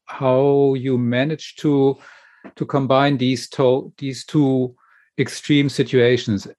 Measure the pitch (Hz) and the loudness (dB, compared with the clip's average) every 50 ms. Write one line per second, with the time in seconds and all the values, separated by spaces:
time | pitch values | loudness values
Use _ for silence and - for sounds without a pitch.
0 | _ - - - 135 131 127 131 139 143 143 139 139 139 135 131 123 135 131 123 | _ -16 -8 -2 0 2 2 2 2 2 2 2 2 2 0 -2 -2 -2 -2 0
1 | 123 117 123 123 135 156 156 147 - - - - - 156 143 139 135 135 135 - | 0 0 0 0 -2 -2 -4 -8 -10 -16 -10 -4 -2 0 2 4 2 2 0 -2
2 | - - - - _ _ _ _ - - - - 151 - - 143 139 127 131 131 | -8 -20 -20 -20 _ _ _ _ -20 -16 -12 -10 -6 -4 -2 -2 0 2 2 2
3 | 139 143 143 123 123 127 131 120 - - - - 135 123 127 135 - - - - | 2 2 2 0 0 -2 -2 -4 -6 -6 -2 0 2 2 2 0 -2 -8 -12 -12
4 | 139 135 131 120 - - - 156 143 135 131 131 127 123 127 _ _ _ _ _ | -10 -10 -10 -12 -10 -2 0 2 2 2 2 0 -2 -4 -6 _ _ _ _ _
5 | _ _ _ - 131 - - - - - 151 143 143 139 - - 139 - 135 127 | _ _ _ -4 -4 -4 -6 -6 -2 0 2 2 2 0 -2 -4 -2 0 2 2
6 | 117 120 127 120 - 117 104 98 - - - | 4 4 2 2 0 -2 -4 -4 -4 -10 -18